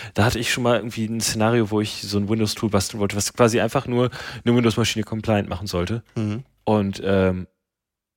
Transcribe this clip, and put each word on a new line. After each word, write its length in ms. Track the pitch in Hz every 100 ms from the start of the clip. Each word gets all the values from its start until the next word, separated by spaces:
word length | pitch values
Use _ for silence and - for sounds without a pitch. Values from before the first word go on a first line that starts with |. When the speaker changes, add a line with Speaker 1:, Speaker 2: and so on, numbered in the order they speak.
| -
Speaker 1:
Da 120 | - 113
hatte 120 | -
ich 140 | 117
schon 100 | 135
mal 140 | 120 120
irgendwie 280 | 117 113 110
ein 160 | 113
Szenario, 500 | 107 110 110 120 104
wo 100 | 104
ich 200 | 104 -
so 140 | 101 101
ein 100 | 101
Windows-Tool 400 | 113 104 - 110
basteln 300 | 98 - 104
wollte, 160 | 101 101
was 180 | -
quasi 260 | - 120 113
einfach 260 | 117 139 127
nur 240 | 120 123 - - 120 120
eine 100 | 120
Windows-Maschine 480 | 117 120 107 110 -
compliant 440 | 110 107 104 -
machen 160 | 87 104
sollte. 360 | 90 87 113 - 117
Speaker 2:
Mhm. 280 | 107 110 - _ -
Speaker 1:
Und, 360 | 107 98 -
ähm, 440 | 95 95 92 92 90 _ _ _ _ _ _